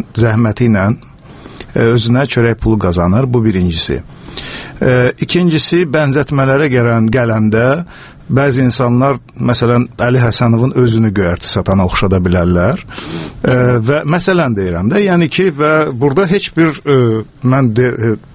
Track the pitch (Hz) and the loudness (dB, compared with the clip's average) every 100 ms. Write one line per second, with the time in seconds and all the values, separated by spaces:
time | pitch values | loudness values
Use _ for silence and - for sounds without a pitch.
0 | - - 117 110 113 101 120 104 98 135 | -4 -2 0 2 0 0 2 2 2 -2
1 | - - - - - - - - 117 120 | -8 -20 -20 -20 -20 -20 -6 0 2 2
2 | 110 123 139 123 117 110 113 110 92 87 | 2 0 0 0 0 0 0 0 0 0
3 | 87 104 131 123 110 92 90 80 - 65 | 2 2 2 0 0 0 0 -2 -4 -6
4 | - - - - - - - - 131 127 | -8 -20 -18 -16 -14 -14 -16 -4 0 2
5 | 123 - - 175 175 156 - 175 170 151 | 0 -2 -4 0 2 0 0 0 0 0
6 | 147 135 139 139 135 135 156 123 120 117 | 0 0 -2 0 2 2 2 2 2 2
7 | 113 127 117 110 107 110 123 151 175 - | 2 0 0 0 2 2 2 0 -4 -14
8 | - - - 123 139 127 127 120 123 120 | -20 -20 -4 0 0 2 0 0 0 2
9 | 139 120 - - 123 117 117 120 120 - | 0 -2 -8 -6 -2 0 2 2 0 -2
10 | 120 127 120 - 120 113 127 131 123 113 | 0 2 0 0 0 2 0 0 2 2
11 | 113 98 90 87 - 101 92 95 90 - | 0 0 -2 -2 -4 -4 0 0 0 0
12 | 98 95 90 90 87 87 92 180 - - | 0 0 2 0 2 2 0 -2 -8 -16
13 | - 82 78 - - 127 123 123 110 147 | -12 -12 -12 -6 0 2 2 0 0 -2
14 | 147 175 180 180 139 104 92 85 98 202 | 0 -2 0 0 0 -2 -2 -2 0 0
15 | 202 175 160 - 185 139 151 156 156 123 | 2 2 0 0 -2 0 0 2 0 0
16 | 139 135 190 196 - - 160 135 - 135 | 0 0 0 0 -2 0 0 0 0 2
17 | 120 110 107 - 123 131 127 110 123 120 | 2 0 -4 -4 0 2 2 2 0 0
18 | 113 107 - | -2 -2 -6